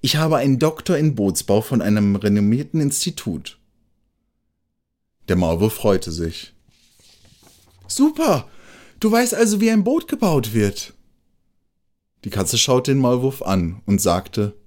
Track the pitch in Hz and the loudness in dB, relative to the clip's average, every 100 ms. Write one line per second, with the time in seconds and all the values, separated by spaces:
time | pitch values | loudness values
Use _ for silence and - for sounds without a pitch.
0 | 120 151 160 156 139 127 160 160 - 170 | -2 0 2 2 2 2 0 -2 -4 0
1 | 156 117 98 82 - 101 110 123 95 107 | 0 0 -2 -2 0 0 2 -2 2 2
2 | 101 98 104 104 101 120 147 160 143 - | 2 0 2 2 2 0 -2 -2 -2 -2
3 | - 156 - 80 - - _ _ _ _ | -6 -6 -8 -8 -12 -20 _ _ _ _
4 | _ _ _ _ _ _ _ _ _ _ | _ _ _ _ _ _ _ _ _ _
5 | _ _ - 90 85 82 107 - 107 95 | _ _ -4 0 0 2 0 0 0 0
6 | - 80 82 - - _ _ _ _ _ | -2 -6 -6 -8 -18 _ _ _ _ _
7 | _ _ _ _ _ _ _ _ - - | _ _ _ _ _ _ _ _ -10 0
8 | 294 302 320 156 - - - - - - | 0 2 0 0 -2 -20 -20 -20 -20 -4
9 | 220 226 240 214 226 208 220 220 196 320 | 2 2 0 2 2 2 2 2 2 0
10 | - - 202 151 110 110 101 98 - - | -2 -2 0 0 0 0 0 -2 -14 -18
11 | _ _ _ _ _ _ _ _ _ _ | _ _ _ _ _ _ _ _ _ _
12 | _ _ 101 95 92 117 - 123 127 139 | _ _ -10 -6 -4 -2 2 0 2 2
13 | 127 123 131 135 - 95 85 95 - 101 | 2 2 -2 -4 -2 0 -2 -6 -2 0
14 | - 87 - - 104 - | 2 0 -2 -4 -4 -6